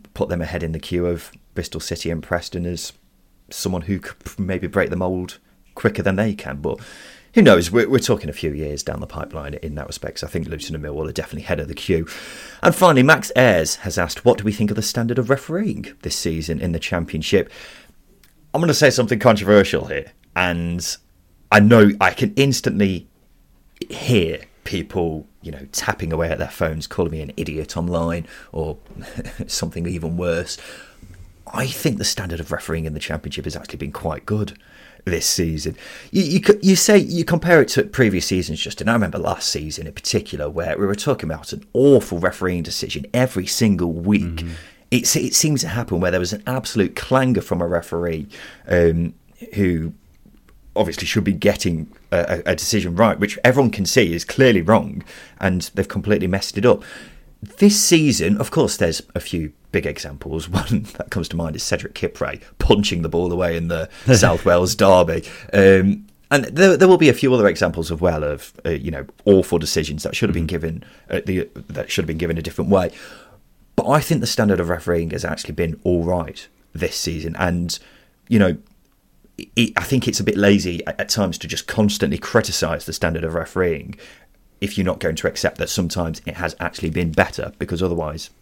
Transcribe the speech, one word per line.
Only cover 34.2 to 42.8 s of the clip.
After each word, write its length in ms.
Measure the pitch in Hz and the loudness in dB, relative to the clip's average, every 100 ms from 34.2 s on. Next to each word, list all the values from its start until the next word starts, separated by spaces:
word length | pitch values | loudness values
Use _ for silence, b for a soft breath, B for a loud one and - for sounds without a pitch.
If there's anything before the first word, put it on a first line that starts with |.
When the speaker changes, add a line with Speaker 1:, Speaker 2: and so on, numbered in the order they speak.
Speaker 1:
good 320 | - 107 104 - b b b b | -4 -4 -4 -8 b b b b
this 220 | 92 80 - | -4 -2 0
season. 500 | - 82 78 78 - B B B | 0 -2 -2 -6 -10 B B B
You, 120 | 196 | 0
you, 200 | 156 185 | 2 2
c-, 160 | - 208 | 2 4
you 120 | 190 185 | 4 4
say, 200 | - 202 | 6 4
you 280 | - 170 160 | 4 -2 -2
compare 340 | 170 175 165 | -2 4 4
it 80 | 117 | 4
to 160 | - | 0
previous 400 | 104 - 113 92 - | -2 2 2 2 -2
seasons, 320 | 92 82 78 | -2 -2 -6
Justin. 300 | 82 - 110 | -8 -6 -2
I 60 | |
remember 240 | 117 87 - | 0 -2 -4
last 320 | 82 90 - | -4 -4 -4
season 360 | 76 78 80 78 | -6 -8 -10 -12
in 60 | |
particular 560 | - - 85 - 73 73 | -8 -4 -4 -4 -8 -6
where 300 | 82 82 78 | -4 -4 -2
we 80 | 98 | -2
were 80 | |
talking 340 | 104 143 127 78 | -2 -2 -2 -4
about 240 | 78 - | -8 -10
an 140 | - - | -14 -4
awful 440 | 117 143 127 - 87 | 4 6 6 4 -2
refereeing 440 | 90 - 92 87 | -2 0 -2 -2
decision 420 | 80 - | -4 -8